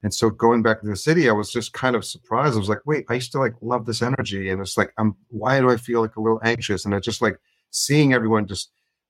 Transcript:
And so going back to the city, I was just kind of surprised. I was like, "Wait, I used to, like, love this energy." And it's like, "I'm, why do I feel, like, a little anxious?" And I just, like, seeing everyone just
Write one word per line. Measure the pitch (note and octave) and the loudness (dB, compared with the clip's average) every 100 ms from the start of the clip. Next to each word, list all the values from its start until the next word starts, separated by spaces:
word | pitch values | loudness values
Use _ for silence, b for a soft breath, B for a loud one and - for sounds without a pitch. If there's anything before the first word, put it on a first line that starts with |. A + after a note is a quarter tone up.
And | G#2 | -4
so | - A2+ | 0 0
going | G#2+ A#2 A#2+ | 4 4 4
back | A2 A2 | 2 0
to | G#2+ | -2
the | G2 | -6
city, | - E3 C3+ | 0 2 4
I | |
was | G#2+ G#2 | 2 0
just | A#2+ G#2+ | -6 -8
kind | - C3 A#2+ | -2 0 0
of | |
surprised. | - - _ A2+ D3 A2 | -4 -14 _ 0 0 0
I | |
was | G2 | -2
like, | G#2+ C#3+ | -4 -2
"Wait, | D3+ - | -4 -2
I | |
used | B2 B2 | -6 -4
to, | C#3 | -4
like, | C3 A2+ | -4 -4
love | A2+ B2 A#2 | -4 -4 -4
this | A2+ | -4
energy." | A#2+ C3 G#2 G2 F#2+ | -2 -2 -4 -4 -4
And | F#2+ | -4
it's | F#2+ - | -4 -2
like, | G2+ - | -2 0
"I'm, | A2 G2+ _ | -2 -2 _
why | A2 G#2+ C3+ | -6 0 4
do | B2+ | 4
I | A#2+ | 2
feel, | A#2+ A#2 | 0 0
like, | A2+ A2 | 0 -2
a | |
little | A2 A2+ | 0 0
anxious?" | A2+ A#2 - F#2+ | 0 -2 -2 -4
And | G2+ | -2
I | G2+ | -2
just, | G2 A2 | -2 0
like, | A2 - _ _ _ | 0 -2 _ _ _
seeing | - - D3 D3 | -6 0 4 6
everyone | B2+ A2 A2 G2+ | 4 4 0 0
just | G2+ - _ _ _ _ | -6 -10 _ _ _ _